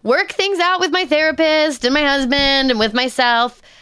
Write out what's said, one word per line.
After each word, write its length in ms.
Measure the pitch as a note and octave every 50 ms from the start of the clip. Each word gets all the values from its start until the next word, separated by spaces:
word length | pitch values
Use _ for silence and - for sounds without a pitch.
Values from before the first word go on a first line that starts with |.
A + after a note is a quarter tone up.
work 300 | - G#3+ B3+ E4+ G4 -
things 260 | - - F#4+ G4 G4+
out 220 | E4+ E4+ F4+ F#4 F4+
with 100 | F#4 D#4+
my 160 | D4+ F#4 F#4
therapist 800 | C#4 D4+ D4+ D#4 D#4 D#4 D#4+ D#4+ D#4 D#4 D#4 D4+ D#4 C#4 A#3+ -
and 80 | A#3+ C4+
my 80 | D4 D4+
husband 680 | C#4+ C#4 C#4 C4+ A#3+ C#4 C#4+ C#4 C#4 C#4 C4+ C4+ C4
and 80 | B3 G#3+
with 160 | A3 A3 G#3
myself. 640 | B3 B3+ B3+ - - B3+ A#3+ A#3+ A#3 A#3+ B3 - - _ - - -